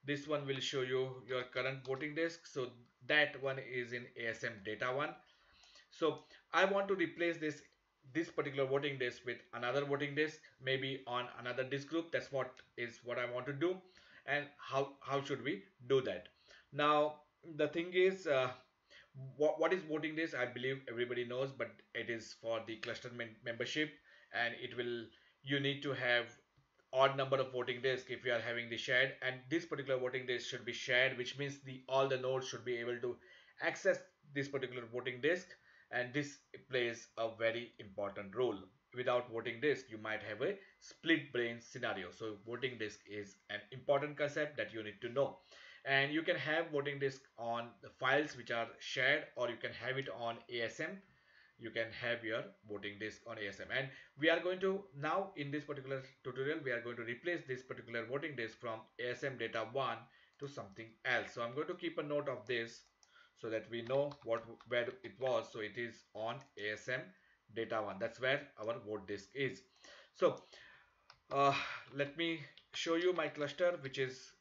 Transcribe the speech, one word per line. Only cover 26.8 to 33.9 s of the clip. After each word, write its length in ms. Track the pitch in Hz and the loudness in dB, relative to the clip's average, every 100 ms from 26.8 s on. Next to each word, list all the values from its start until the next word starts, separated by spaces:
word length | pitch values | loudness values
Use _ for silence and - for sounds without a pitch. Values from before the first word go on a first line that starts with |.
| _ | _
odd 240 | 131 135 135 | 6 6 6
number 220 | 131 131 | 2 4
of 140 | 131 | 2
voting 280 | 127 123 120 | 0 0 0
disk 300 | 131 127 - | 0 0 -2
if 120 | 117 | -4
you 100 | 120 | 0
are 80 | 117 | 0
having 280 | 117 120 117 | 0 -2 -2
the 80 | 113 | -4
shared, 380 | - 127 135 - | 2 4 4 2
and 140 | 127 131 - | -4 -4 -2
this 160 | 165 | -2
particular 340 | 170 143 135 127 | -2 -6 0 2
voting 280 | 123 127 123 | 2 -2 -2
disk 200 | 123 - | -2 -2
should 200 | 127 104 | -6 -6
be 80 | |
shared, 420 | 117 - 123 131 123 | -6 4 6 6 2
which 220 | 117 127 | -4 -4
means 220 | 139 139 | -6 -6
the, 180 | 135 127 - | -12 -14 2
all 180 | 135 139 | 4 4
the 120 | 127 | 4
nodes 280 | 127 131 127 | 2 0 -2
should 200 | 117 110 | -6 -2
be 100 | 120 | -2
able 220 | 117 120 | -2 -2
to 160 | 123 117 - - - - | -4 -6 -12 -20 -20 -2
access 340 | 165 165 196 | -2 2 2